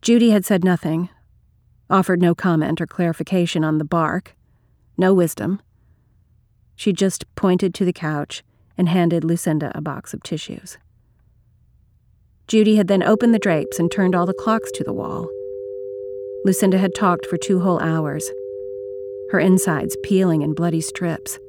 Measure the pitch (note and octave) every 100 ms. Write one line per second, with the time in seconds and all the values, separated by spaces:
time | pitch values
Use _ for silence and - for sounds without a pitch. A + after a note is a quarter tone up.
0 | - A#3+ A#3 G#3+ F#3 F#3+ F#3 F3 D#3 D#3+
1 | F3+ _ _ _ _ _ _ _ _ F#3+
2 | F#3 F3+ F3 E3+ F#3 E3 D3+ D#3+ E3 -
3 | F3 D#3+ D#3 F#3 F3 E3+ D#3 D#3 D3+ E3+
4 | D#3+ F3 - _ _ _ _ _ _ -
5 | F#3 F#3+ E3+ - G#2 G3 _ _ _ _
6 | _ _ _ _ _ _ _ _ - F#3
7 | G3 - - - G3 F3+ G3 - F#3 F3+
8 | D#3 D3+ D3 - _ _ _ - F3 F#3
9 | E3+ E3+ D#3+ E3+ - D3+ D3 - D3+ C#3
10 | - - - D#3 - - - - _ _
11 | _ _ _ _ _ _ _ _ _ _
12 | _ _ _ _ _ A3 G#3+ G#3+ F#3+ G3
13 | - G#3+ A#3+ A3+ G3+ D#3+ - - E3+ -
14 | F#3 F3+ F3 G3 - A3 A3 - - -
15 | - G3+ G3+ G2+ G2 G2+ G2 G2+ G2+ G2+
16 | G2 - - - G3+ F#3 G3 F#3+ F#3+ -
17 | G3 F3+ - F3 - F#3 F#3 F3 E3 D#3+
18 | D3+ D3 - - - - - - - -
19 | - - - G3 F#3+ F#3 - D#3 - -
20 | - F#3+ F#3 D#3+ D3 D#3 E3+ E3 D#3 -
21 | F3 D#3+ - -